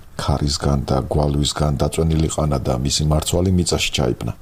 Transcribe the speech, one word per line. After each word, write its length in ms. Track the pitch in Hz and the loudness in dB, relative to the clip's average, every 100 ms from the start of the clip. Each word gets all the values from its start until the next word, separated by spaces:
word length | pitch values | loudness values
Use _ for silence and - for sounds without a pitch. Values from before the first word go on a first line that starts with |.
| - | -12
ქარისგან 680 | - - 69 73 - 76 71 | -6 -2 0 0 0 0 0
და 160 | 64 67 | 0 -2
გვალვისგან 720 | 62 73 73 71 73 - 76 | 0 0 2 2 0 0 0
დაწვენილი 560 | 69 73 - 80 78 80 | 0 0 0 2 2 2
ყანა 300 | - 76 69 | 0 0 0
და 140 | - 62 | -2 -2
მისი 280 | 69 - 76 | 0 0 2
მარცვალი 460 | 78 - 87 92 | 0 0 0 2
მიწაში 380 | 90 85 - - | 2 2 0 -2
ჩაიბნა. 400 | - 64 60 55 - | 0 0 -2 -4 -8